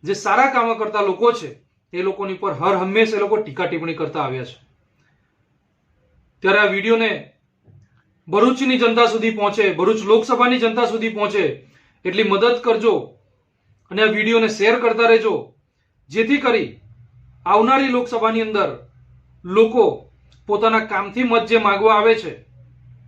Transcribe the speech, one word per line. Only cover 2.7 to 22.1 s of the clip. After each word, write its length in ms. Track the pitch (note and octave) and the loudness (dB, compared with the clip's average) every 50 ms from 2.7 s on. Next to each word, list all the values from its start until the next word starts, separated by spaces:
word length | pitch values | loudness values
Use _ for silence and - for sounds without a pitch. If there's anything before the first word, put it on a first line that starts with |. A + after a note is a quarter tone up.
| G3 F3+ | 0 0
હંમેશ 320 | F#3 F#3+ G3 A3 A3+ A3 A3 | -2 0 2 2 2 2 0
એ 80 | G3+ G#3 | -2 -2
લોકો 140 | G3 G#3+ G#3+ | 0 0 -2
ટીકા 280 | G#3+ G#3+ C3 F#3 F3+ | -2 -4 -6 -6 -6
ટિપ્પણી 340 | F3 F3 D#3+ D#3+ E3 E3 - | -4 -4 -6 -6 -6 -6 -6
કરતા 240 | D#3+ C#3+ - D#3+ D3 | -6 -6 -6 -6 -6
આવ્યા 260 | C3 B2+ C3 B2 - | -6 -6 -8 -10 -12
છે. 80 | - - _ _ _ _ _ _ _ _ _ _ _ _ _ _ _ _ _ _ _ _ _ _ _ _ _ _ _ _ _ _ _ _ _ _ _ _ - | -16 -20 _ _ _ _ _ _ _ _ _ _ _ _ _ _ _ _ _ _ _ _ _ _ _ _ _ _ _ _ _ _ _ _ _ _ _ _ 0
ત્યારે 180 | F#3 G3+ G#3 | 2 2 4
આ 120 | G#3 G3+ F#3+ | 2 2 0
વીડિયોને 380 | G3 F#3+ A3+ A3+ A3+ A3+ G#3+ F#3 D3+ - - _ _ _ _ _ _ _ _ - - _ _ _ _ _ _ _ _ _ - | 0 0 2 2 2 2 0 -2 -6 -10 -16 _ _ _ _ _ _ _ _ -20 -20 _ _ _ _ _ _ _ _ _ -4
ભરૂચની 520 | D#3+ G#3 A3 B3+ B3 B3+ C4+ B3+ B3+ B3+ A#3 | 0 2 2 2 2 0 0 0 0 2 2
જનતા 260 | A3+ A3+ A3+ A#3 A3+ A3 | 2 2 4 2 2 2
સુધી 240 | A3+ G#3+ A3+ A3 G#3+ | 0 -2 -2 -2 -2
પહોંચે, 260 | G3+ G3+ G3+ A3+ G#3 F#3+ D#3+ D3+ | -2 -2 0 0 0 0 0 0
ભરૂચ 220 | F#3 G3+ A3 A3 G3 G3 | 0 0 0 0 2 2
લોકસભાની 520 | A3 A3+ A3 C4 B3+ A#3 B3 B3 B3 B3 A3+ | 2 2 2 2 0 0 2 2 2 2 0
જનતા 260 | A3+ A3 A#3+ A#3+ G#3 A3 | -2 0 0 -2 -2 -2
સુધી 240 | A3+ A3 A3+ A3 | -2 -4 -4 -4
પહોંચે 280 | G#3 G#3 G3+ G3+ G3+ F3 C#3+ B2 - - _ _ _ _ _ _ _ - | -4 -4 -2 -2 0 -2 -2 -4 -8 -14 _ _ _ _ _ _ _ -10
એટલી 260 | F#3 F3 G#3 A3 G3 G3 | -6 -2 0 0 0 0
મદદ 280 | G3 A3 A#3+ A#3+ - - | 2 2 2 0 0 0
કરજો 280 | A#3 A3+ A3+ A3 A3+ F#3+ D3 B2+ - - _ _ _ _ _ _ _ _ _ _ _ _ _ _ - | 0 0 2 2 0 0 0 -2 -8 -16 _ _ _ _ _ _ _ _ _ _ _ _ _ _ -8
અને 100 | F3+ G3 A3 | -2 0 0
આ 100 | G#3+ G#3+ | 0 0
વીડિયોને 320 | G#3+ G#3+ A3 A#3 A#3 A3+ G#3+ - - | 0 0 0 2 2 2 0 0 0
શેર 180 | G3 A3 A#3 B3 A#3+ | 2 2 2 2 0
કરતા 260 | A#3 A3+ A3 A#3 A#3 A3+ | 0 0 2 4 4 4
રહેજો, 220 | A3+ A3 A3 F#3 D3+ - - _ _ _ _ _ _ _ _ _ _ _ - | 4 2 0 -2 -4 -6 -10 _ _ _ _ _ _ _ _ _ _ _ -8
જેથી 340 | C3+ G#3+ A3+ A3 C#4+ C#4 - | -2 -2 0 0 0 0 2
કરી 240 | B3 A#3 G#3+ D3+ B2 - - - - - - - _ _ _ - - - _ - | 2 0 0 -2 -4 -10 -16 -20 -20 -20 -20 -20 _ _ _ -20 -20 -20 _ -2
આવનારી 500 | F3 G3 G#3+ A3+ A#3+ C4+ C4+ C4+ C4 B3 | 2 2 4 4 4 2 2 2 0 0
લોકસભાની 500 | B3 A#3+ - A#3+ A3+ G#3+ A3 A3+ A3+ A3+ | -2 -2 -2 -4 -2 -2 0 0 -2 -2
અંદર 240 | G#3+ G#3+ G3+ F#3 D3+ B2+ - - - _ _ _ _ _ _ _ _ _ _ - | -2 -2 -2 -2 -2 -4 -10 -16 -20 _ _ _ _ _ _ _ _ _ _ -10
લોકો 400 | F3 F#3 G#3+ A3+ A3 A3+ B3 G#3 E3+ - - - - _ _ _ _ _ _ _ - | -2 2 4 4 4 4 2 2 2 0 -4 -8 -20 _ _ _ _ _ _ _ -4
પોતાના 400 | G#3 G#3 A3 A3 A3+ A3 A3 G#3+ G#3 | -2 0 2 2 2 0 0 -2 -4
કામથી 380 | F#3+ G3+ G3+ G3+ A#3+ B3+ A#3+ | -6 -6 -6 -4 -2 -2 0
મત 140 | A3+ A3+ A3 A3 | 2 0 2 2
જે 80 | A3+ A3+ A3 | 2 2 2
માગવા 300 | G3+ G3+ G3 G#3 A3 G#3+ | 2 0 2 2 2 4
આવે 180 | G#3 G#3 A3+ | 4 4 4